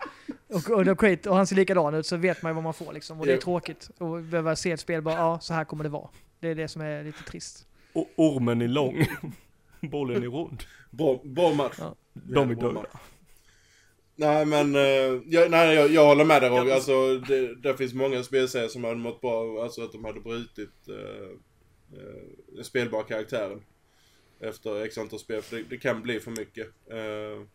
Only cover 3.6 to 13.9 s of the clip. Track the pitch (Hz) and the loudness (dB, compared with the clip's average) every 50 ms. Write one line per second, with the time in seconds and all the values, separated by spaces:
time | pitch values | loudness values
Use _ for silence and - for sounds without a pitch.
3.6 | - - 156 - - - - _ 175 165 165 170 165 160 170 170 160 160 156 - | -4 -8 -12 -14 -18 -20 -12 _ -8 -8 -8 -8 -8 -4 -2 -2 0 0 -2 -2
4.6 | - 185 165 151 - - 170 160 151 160 160 170 170 165 165 160 - - 165 160 | -2 -4 -4 -4 -4 -4 -4 -2 -2 -2 -2 0 0 0 0 -2 -4 -4 -4 -4
5.6 | 156 - - 151 151 151 143 - - - - - _ _ _ _ - 165 160 156 | -4 -6 -8 -8 -8 -8 -8 -8 -12 -14 -20 -20 _ _ _ _ -6 -6 -6 -6
6.6 | 156 151 - 160 160 151 151 147 147 151 151 - - - - - - - - - | -8 -8 -8 -10 -8 -8 -8 -10 -10 -12 -14 -14 -16 -16 -16 -14 -16 -16 -18 -20
7.6 | - _ _ _ _ _ - - - - - - 160 156 143 131 120 120 120 117 | -20 _ _ _ _ _ -6 -6 -6 -4 2 4 4 4 4 2 0 2 2 2
8.6 | 120 120 123 147 143 127 - 156 151 - - - - 151 - - _ _ _ _ | 0 0 0 0 0 0 0 0 0 0 0 -6 -12 -14 -14 -16 _ _ _ _
9.6 | _ _ _ _ - 147 131 147 139 127 120 104 120 120 120 151 175 - - 110 | _ _ _ _ -10 -8 -6 -6 -4 -2 -2 -4 -4 -4 -6 -8 -8 -10 -12 -14
10.6 | - - - - - _ - 123 160 139 131 127 - 139 127 160 175 165 151 143 | -16 -18 -20 -20 -20 _ -6 -2 0 0 0 0 -4 -6 0 2 2 2 4 2
11.6 | 135 123 - - 160 160 - - _ _ _ - - - 127 143 139 123 117 117 | -2 -2 -6 -8 -12 -14 -14 -16 _ _ _ -20 -12 -2 0 2 2 2 0 -2
12.6 | 120 120 - 110 104 - - - - - - _ _ _ - _ _ _ _ _ | -2 -4 -4 -6 -8 -12 -16 -20 -20 -20 -20 _ _ _ -20 _ _ _ _ _
13.6 | _ _ _ _ _ _ | _ _ _ _ _ _